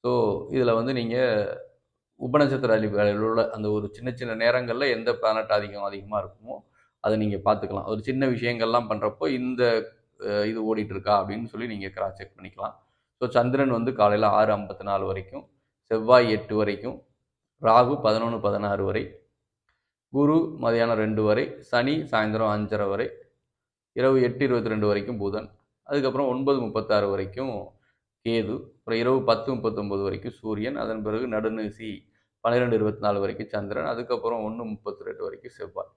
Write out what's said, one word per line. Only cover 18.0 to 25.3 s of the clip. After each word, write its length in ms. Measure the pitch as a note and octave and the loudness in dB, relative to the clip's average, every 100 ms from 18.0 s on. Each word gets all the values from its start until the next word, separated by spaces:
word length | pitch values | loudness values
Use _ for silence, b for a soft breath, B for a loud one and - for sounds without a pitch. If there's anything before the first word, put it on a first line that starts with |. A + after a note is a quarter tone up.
பதினொன்னு 360 | A2+ A2 A#2 A#2 | 2 2 0 0
பதினாறு 420 | G2+ G2+ G2+ G2 | 0 0 -2 0
வரை, 200 | G2 G2 - - _ _ _ _ _ _ _ _ _ | 0 -2 -4 -12 _ _ _ _ _ _ _ _ _
குரு 480 | C3+ D3 D#3+ E3 D#3 | 2 4 4 0 -2
மதியானம் 400 | A#2 A#2 A#2 A2 | 0 2 2 2
ரெண்டு 200 | A2 G#2+ | 0 2
வரை, 380 | G#2+ G#2+ D3 - | 2 2 0 -8
சனி 340 | - A#2+ B2+ D#3 | -2 0 2 0
சாயந்தரம் 560 | D3+ A2+ G#2+ A2 A2 G#2 | 0 0 0 0 0 0
அஞ்சரை 340 | G#2 G#2+ G2+ | -2 -2 -2
வரை, 200 | G2 B2+ - - _ _ _ _ _ _ | -2 -4 -6 -20 _ _ _ _ _ _
இரவு 300 | - C3 C3 | 0 4 4
எட்டு 240 | B2 B2 C#3 | 2 2 2
இருபத்தி 240 | A#2+ A2 | 2 0
ரெண்டு 180 | G#2+ G#2 | 0 2
வரைக்கும் 300 | G#2 G#2 A#2 | 2 -2 -4
புதன், 320 | G2+ | -4